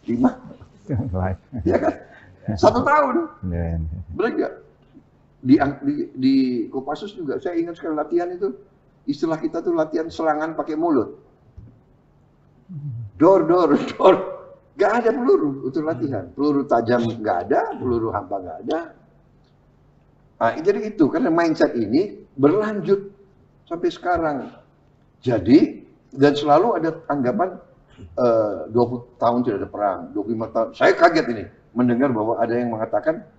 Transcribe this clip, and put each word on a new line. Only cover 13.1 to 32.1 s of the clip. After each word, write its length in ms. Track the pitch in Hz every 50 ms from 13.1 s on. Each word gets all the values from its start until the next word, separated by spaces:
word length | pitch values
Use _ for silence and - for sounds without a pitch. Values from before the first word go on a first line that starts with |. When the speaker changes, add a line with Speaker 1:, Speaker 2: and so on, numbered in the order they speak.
| - -
Speaker 1:
Dor, 260 | 151 180 196 185 156
dor, 300 | 156 175 180 175 147 143
dor. 400 | 123 - - - - - 190 175 - - - - - - - - - _ _ _
Nggak 180 | - 190 196 214 240
ada 120 | 226 220 247
peluru 560 | 285 240 262 403 320 - 143 135 139 - 131
untuk 140 | 135 160 151
latihan. 400 | 156 165 - 165 143 135 123 - - -
Peluru 320 | - 143 147 143 143 131
tajam 400 | - 123 120 113 113 123 120 117
nggak 320 | 113 107 113 107 107 95 87 92
ada, 300 | 104 143 - 440 - - -
peluru 320 | 127 127 120 117 110 110
hampa 320 | 98 101 95 92 101 98
nggak 160 | 90 85 82 87 98
ada. 140 | 135 156 165 170 - - - _ _ _ _ _ _ _ _ _ _ _ _ _ _ _ _ _ _ _ _ _ _ _ _ _ _ _ _
Nah, 100 | 117 113 - -
jadi 320 | 160 196 202 240 214 214
itu, 160 | - - - 123
karena 180 | - 113 127 143
mindset 460 | 160 170 170 165 156 - 107 - - 120
ini 460 | 110 98 117 156 202 202 - - - _ _
berlanjut 800 | 139 135 143 175 214 214 214 214 202 160 160 196 202 196 - - _ - _ _ _ _ _ _ _ _ _
sampai 180 | 339 - - 349
sekarang. 460 | - - - 175 175 165 165 156 143 131 113 - - - _ _ _ _ _ _ _ _ _ _ _ _
Jadi, 640 | - 127 123 107 87 98 131 175 - - - - - - _ _ _ _
dan 220 | - 135 135 147 143
selalu 480 | 147 151 147 143 160 196 240 208 170
ada 80 | 156 160 156 - -
anggapan, 540 | - 147 143 123 123 117 - 180 185 185 - - _ _ _ _ _ - -
eh, 580 | - - - - - 120 113 110 107 104 101 82 - -
"Dua 120 | 110 120 120 117
puluh 160 | 123 120 - - - _
tahun 240 | 113 120 120 123 123
tidak 140 | 123 104 98
ada 60 | 98 98
perang, 280 | - 95 104 101 92 87 85 87
dua 120 | 92 101 101
puluh 80 | 110 117
lima 120 | 110 - -
tahun." 180 | - 117 113 -
Saya 240 | - - - 196 185
kaget 300 | - 330 349 320 320 277 -
ini 140 | - 107 92 - - _ _ _ _
mendengar 340 | 113 123 123 120 120 139 139